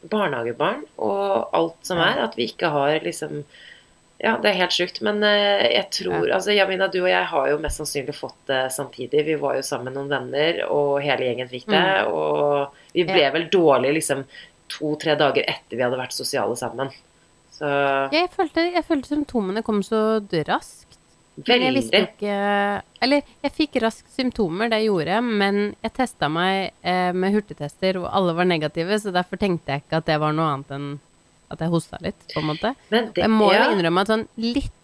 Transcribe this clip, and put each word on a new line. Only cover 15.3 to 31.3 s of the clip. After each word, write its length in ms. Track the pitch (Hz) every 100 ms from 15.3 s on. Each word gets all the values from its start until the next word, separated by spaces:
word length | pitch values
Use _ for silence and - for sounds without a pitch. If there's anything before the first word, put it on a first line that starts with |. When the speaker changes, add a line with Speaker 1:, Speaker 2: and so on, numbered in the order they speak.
| 131 -
Speaker 1:
etter 280 | 160 _ 113
vi 60 |
hadde 140 | 123 127
vært 140 | 127
sosiale 440 | - 131 135 107 120
sammen. 340 | 123 117 135 - _ _ _ _ _
Så 120 | -
Speaker 2:
Ja, 440 | 147 143 139 135 135
jeg 180 | 311 349
følte, 420 | - 339 330 339
jeg 120 | 349 -
følte 200 | 302 247
symptomene 560 | 294 285 247 190 208
kom 180 | 226 208
så 380 | 190 220 214 220 208 165 151
raskt. 380 | 247 - - _ - _ _ _ - 143
Men 140 | 247
jeg 140 | 262
visste 160 | 262 240
jo 140 | 196 -
Speaker 1:
Veldig. 20 | -
Speaker 2:
ikke, 600 | 208 202 202 202 202 202 - -
eller, 200 | 254 285 - _
jeg 100 | 285
fikk 280 | - 311 254
raskt 260 | 226 - _ -
symptomer, 520 | 254 - 185 175 226
det 160 | 220 220
gjorde 200 | 190 147
jeg, 160 | 208
men 540 | 247 214 196 202 208 202
jeg 100 | 220
testet 360 | - 254 - 147
meg, 420 | 160 185 190 185 _
eh, 280 | - 180 180
med 200 | 180 185
hurtigtester, 640 | 208 208 - 147 - 190 190
og 140 | 170
alle 220 | 196 180
var 100 | 165
negative, 460 | 180 170 151 170 170 214
så 120 | 208
derfor 240 | 180 175 190
tenkte 280 | 202 170 -
jeg 140 | 139 _
ikke 80 | 160
at 60 | -
det 120 | 151
var 120 | 151
noe 120 | 151 160
annet 160 | 135 139
enn 280 | 139 143 143 _ _ _